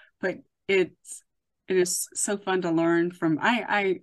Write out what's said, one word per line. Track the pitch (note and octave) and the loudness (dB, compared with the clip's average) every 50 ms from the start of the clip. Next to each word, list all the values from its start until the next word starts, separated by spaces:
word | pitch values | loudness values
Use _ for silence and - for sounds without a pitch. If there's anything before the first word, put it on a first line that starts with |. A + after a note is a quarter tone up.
| - _ _ - | -20 _ _ -6
But | - F#3 - - - _ _ _ _ - | -6 -6 -6 -6 -12 _ _ _ _ 0
it's, | G3 F#3+ F3 - - _ - - - - _ _ _ _ _ _ _ _ _ - | 2 2 2 0 -2 _ -20 -20 -20 -20 _ _ _ _ _ _ _ _ _ -2
it | F#3+ | 0
is | F#3 F3+ F3+ - - - - - | 2 2 0 0 -6 -6 -8 -8
so | - - A3+ G3+ | -6 -4 -4 -4
fun | G3+ - F#3+ F#3 F#3 | -4 -4 -2 -2 0
to | F3+ E3+ | 0 0
learn | D#3+ E3 E3 E3+ E3+ E3+ E3+ F3 | 0 2 2 4 2 2 2 0
from. | F3 - E3+ D#3+ D#3 - | -2 -2 0 0 0 2
I, | - G#3+ A#3+ A3+ - - | 2 0 0 0 -2 -2
I, | G3+ G#3 G3 F#3+ F3 F3 | -2 0 0 0 -2 -2